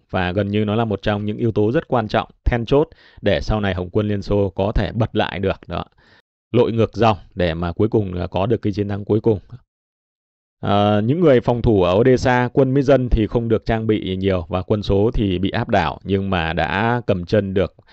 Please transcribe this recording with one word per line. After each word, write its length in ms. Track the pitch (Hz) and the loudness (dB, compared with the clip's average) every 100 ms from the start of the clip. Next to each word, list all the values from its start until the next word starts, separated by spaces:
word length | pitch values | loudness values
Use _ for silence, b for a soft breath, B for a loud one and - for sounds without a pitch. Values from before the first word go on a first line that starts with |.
| - | -8
và 220 | 98 90 | -4 -2
gần 160 | 90 101 | -2 -2
như 180 | 104 104 | 0 0
nó 100 | 107 | 0
là 100 | 113 | -2
một 160 | 98 | -2
trong 240 | 110 104 104 | -2 -4 -4
những 120 | 120 | -2
yếu 140 | 120 | -2
tố 200 | 104 104 | 0 0
rất 160 | 147 - | 0 -2
quan 200 | 123 107 | -4 0
trọng, 220 | 113 - _ - | -2 -4 _ -2
then 200 | 120 113 | -2 2
chốt 220 | 139 160 b b b | 2 0 b b b
để 180 | 104 80 | 0 0
sau 200 | - 107 | 0 0
này 120 | 101 | 0
Hồng 160 | 92 90 | 0 -2
quân 180 | 110 104 | -2 -2
Liên 140 | 101 | -4
Xô 280 | 95 104 98 | -2 0 0
có 220 | - 98 | -2 -2
thể 200 | 117 98 | 0 -2
bật 240 | 107 107 104 | -2 -2 0
lại 240 | 101 92 | -2 -2
được 180 | 95 87 - | -4 -4 -8
đó. 180 | 85 82 _ b b _ _ - | -10 -10 _ b b _ _ -2
Lội 200 | 117 107 | 2 2
ngược 220 | 113 107 | 2 0
dòng 240 | 98 113 107 - 95 | 2 2 2 -6 -2
để 180 | 87 | -2
mà 180 | 82 87 | -2 -4
cuối 160 | 85 107 | -2 0
cùng 260 | 113 98 | 0 -2
là 140 | 90 90 | -6 -6
có 180 | 90 98 | -2 -2
được 160 | 110 | -2
cái 120 | 107 | -2
chiến 160 | 101 101 | -4 -4
thắng 160 | 101 101 | -4 -2
cuối 160 | 104 | 0
cùng. 180 | 117 101 - - _ _ _ _ _ _ _ _ _ - | 2 -2 -4 -20 _ _ _ _ _ _ _ _ _ -8
Ờ, 420 | 104 101 104 104 110 | 0 2 4 2 0
những 140 | 165 | 2
người 220 | 165 123 | 4 4
phòng 200 | - 120 | 2 0
thủ 220 | 120 101 | 2 4
ở 100 | 87 | 4
Odessa, 560 | 95 127 123 131 123 123 | 4 4 4 2 0 0
quân 200 | - 135 | 0 2
với 100 | 135 | 2
dân 260 | 131 131 123 | 2 2 2
thì 180 | 117 104 | 0 0
không 200 | 120 117 | -2 0
được 160 | 110 - | -2 -2
trang 220 | 110 110 | -4 0
bị 280 | 107 92 92 | -2 -2 -2
nhiều 300 | 95 92 80 | 0 -2 -2
và 120 | 90 | -6
quân 220 | - 107 | -2 -4
số 280 | 101 101 110 | 0 0 2
thì 260 | - 101 90 | 0 0 0
bị 100 | 98 | -2
áp 200 | 110 117 | -4 0
đảo, 300 | 104 78 - | 0 0 -4
nhưng 260 | 90 98 98 | -4 -2 0
mà 240 | 92 80 | -2 -2
đã 480 | 82 78 92 117 120 110 | -2 -2 0 0 -2 -2
cầm 180 | 92 87 | -4 0
chân 280 | 107 98 | 0 0
được, 200 | 95 85 _ b | -2 -4 _ b